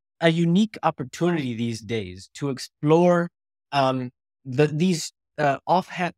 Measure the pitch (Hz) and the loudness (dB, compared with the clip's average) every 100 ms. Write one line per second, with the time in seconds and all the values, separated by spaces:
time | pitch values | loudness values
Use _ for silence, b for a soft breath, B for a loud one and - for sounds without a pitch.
0 | _ _ 165 165 170 180 220 - 160 - | _ _ 2 4 2 2 2 0 -2 -2
1 | 123 - 170 165 131 113 117 110 104 113 | -8 -2 -2 0 -4 -4 -6 -6 -6 -6
2 | 90 92 - - 143 127 - _ 151 165 | -6 -14 -18 -8 -8 -6 -12 _ 2 4
3 | 180 175 175 - _ _ _ 143 131 131 | 6 2 0 -8 _ _ _ 0 0 0
4 | 123 - _ _ 135 127 151 151 185 156 | -6 -12 _ _ -4 0 0 2 0 0
5 | - - _ - 143 135 - 180 - 175 | -4 -16 _ -2 -2 -2 0 0 0 -6
6 | 170 | -8